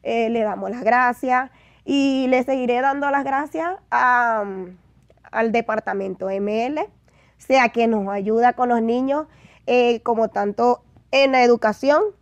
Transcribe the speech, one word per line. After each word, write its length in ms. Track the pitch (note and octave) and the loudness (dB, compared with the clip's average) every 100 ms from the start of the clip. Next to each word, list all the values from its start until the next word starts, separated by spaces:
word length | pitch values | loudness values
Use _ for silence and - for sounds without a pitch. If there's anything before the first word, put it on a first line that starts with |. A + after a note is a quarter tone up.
Eh, 280 | - A#3 A3+ | -4 -2 -2
le 100 | A#3 | -2
damos 300 | G#3+ G3 G3 | -4 -4 -8
las 120 | A#3+ | -4
gracias 680 | G3+ A#3+ B3 A#3+ C4 B3+ C4 _ _ _ - | 0 2 2 0 0 0 -2 _ _ _ -2
y 400 | C#4 C#4 C4+ B3+ | 0 2 0 2
le 140 | B3+ | 0
seguiré 400 | B3+ C4 B3 B3 | 0 -2 -2 0
dando 300 | C4+ C#4 C#4 | 0 -2 -2
las 120 | C#4 | -2
gracias 520 | C#4 C#4 D4+ D#4+ E4 F#4+ _ | -2 -4 -4 -6 -6 -8 _
a, 520 | A#3+ B3+ B3 A#3 A3 G3+ F#3+ F3+ F3+ _ _ _ _ - | 0 2 2 2 -2 -4 -8 -12 -16 _ _ _ _ -8
al 200 | - A3+ | -2 0
departamento 760 | A3+ A#3 G#3+ G3+ G3 F#3+ F#3 F#3+ | 0 -2 -6 -4 -6 -6 -8 -6
M 340 | G3 G3+ G#3+ A#3+ | -4 -4 -2 -4
L, 240 | D4+ G4+ _ _ _ _ _ | -4 -8 _ _ _ _ _
sea 320 | - C4 A#3 | 0 2 2
que 160 | A#3 A#3 | 2 0
nos 220 | A3 G3 | 0 -2
ayuda 440 | G3+ G3 A3 A#3+ | -4 0 2 2
con 160 | A#3+ B3 | 2 0
los 120 | A#3+ | 2
niños, 460 | A3+ B3 C4 C#4+ D#4 - - _ - | 0 0 0 -4 -6 -16 -20 _ 0
eh, 340 | B3 A#3+ A#3 | 2 2 0
como 280 | - A3+ A3 | -2 0 0
tanto 540 | G3+ G3+ G3+ A#3+ A#3+ _ - _ | -2 -4 0 0 0 _ -20 _
en 220 | C4+ C4+ | 2 4
la 100 | C4 | 4
educación 580 | A#3+ A#3 G#3+ G#3 C4+ D4+ G#4+ - | 4 4 2 0 2 2 0 -6